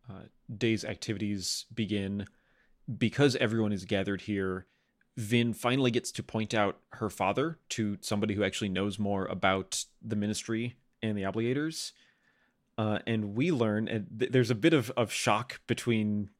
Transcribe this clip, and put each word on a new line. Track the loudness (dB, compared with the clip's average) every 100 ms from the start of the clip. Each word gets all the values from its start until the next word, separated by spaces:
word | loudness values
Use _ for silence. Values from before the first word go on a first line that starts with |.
| -16
uh, | -16 -16 _ -14
day's | -2 0 0
activities | -2 -8 -6 -4 -2 -4 -4 -6 -8
begin, | -6 -2 -2 -2 -4 -8 _ _ _ _ _ -12 -2
because | 0 4 2 4
everyone | 0 2 0
is | -2 -2
gathered | -2 0 -4
here, | -4 -2 -2 -4 -8 _ _ _ _ -10
Vin | 0 2 2
finally | 0 0 2 4
gets | 2 -2
to | -8
point | -4 -4 0
out | 2 2 0 _
her | -6 -6
father | 0 0 2 -2 -4 _
to | -2 -2 -2
somebody | -2 0 0
who | 2
actually | 0 0 -2
knows | 0 0 0
more | 0 0
about | -2 2 2 2 -2 -6 -8 _
the | -6 -2
Ministry | -2 -4 -4 -4 -4 -10 _ _
and | -4 -2
the |
Obligators. | -2 0 0 0 -2 -6 -10 _ _ _ _ _ _ _ _ -2
Uh, | 0 0 0
and | -2 0
we | 0 2
learn, | 4 2 2 0
and | -2 -4 -2
th-, | 4
there's | 4 4
a |
bit | 4 6
of, | 4 2 0
of | 0
shock | 2 2 2 0 -12 -2
between | -2 2 2 2 0 -4